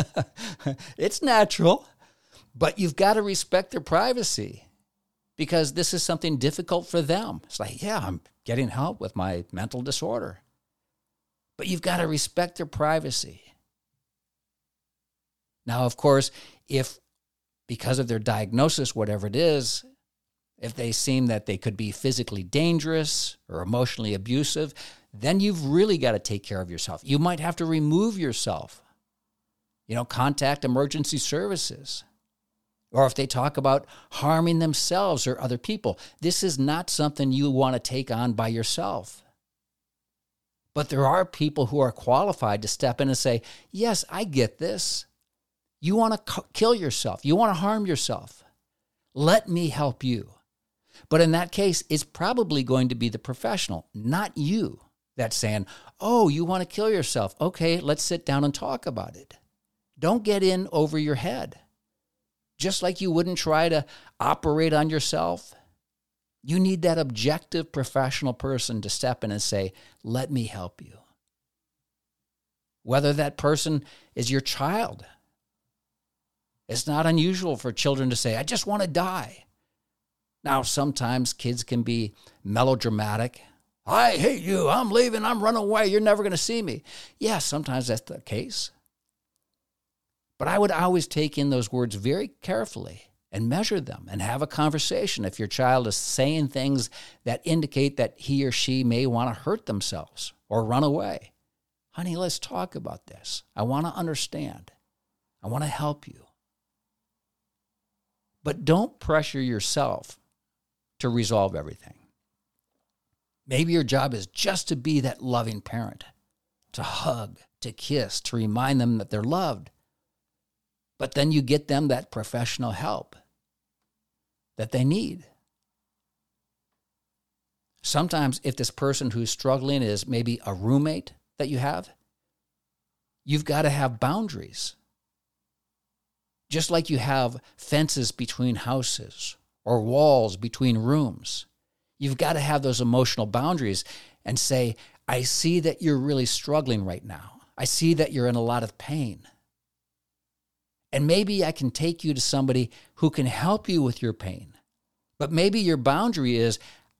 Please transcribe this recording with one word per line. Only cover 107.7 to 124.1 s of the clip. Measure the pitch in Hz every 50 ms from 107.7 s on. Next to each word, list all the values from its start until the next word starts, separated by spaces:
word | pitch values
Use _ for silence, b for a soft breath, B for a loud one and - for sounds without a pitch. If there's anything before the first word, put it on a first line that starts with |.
| _ _ _ _ _ _ _ _ _ _ _ _ _ _ -
But | 151 156 - 143
don't | 156 160 196 240 311 - _
pressure | - - 151 156 147 - - 135
yourself | 131 123 117 101 - - - 147 135 117 90 - - - - _ _ _ _ _ _ _ _ _ _ _ _ _ _ _ _ -
to | - 123
resolve | 117 120 107 92 117 101 98 90 80
everything. | 76 73 73 76 - - - - _ _ _ _ _ _ _ _ _ _ _ _ _ _ _ _ _ _ _ _ _ _ _ _ _ _ _ _ _ _
Maybe | 135 131 139 165 170 170
your | 165 135
job | 113 135 135 135 143 120
is | 101 90
just | - - - - 190 190 165 - -
to | 160
be | 123 120 156 151 139
that | 123 - - -
loving | - 127 120 120 113 113 107 101
parent, | - - 139 123 113 - - - - - _ _ _ _ _ _ _ _ _ _ _ _
to | - - -
hug, | - - - - - 123 113 107 98 - - _ _ _ -
to | - 113 -
kiss, | - - - 147 139 107 95 - -
to | - - 123
remind | 117 110 107 104 120 131 135 139 127
them | 117 120 117
that | 110 95 -
they're | 107 104 107
loved. | 127 165 185 180 151 113 90 78 - _ _ _ _ _ _ _ _ _ _ _ _ _ _ _ _ _ _ _ _ _ _ _ _ _
But | - 135 131 -
then | 143 143 156 151
you | 147
get | 131 123 147 147 -
them | - 139 143 156 135
that | 123 127 - _
professional | - 113 104 - - 120 120 - - - 123 113
help | 98 90 151 104 92 - - _ - - _ _ _ _ _ _ _ _ _ _ _ _ _ _ _ _ _ _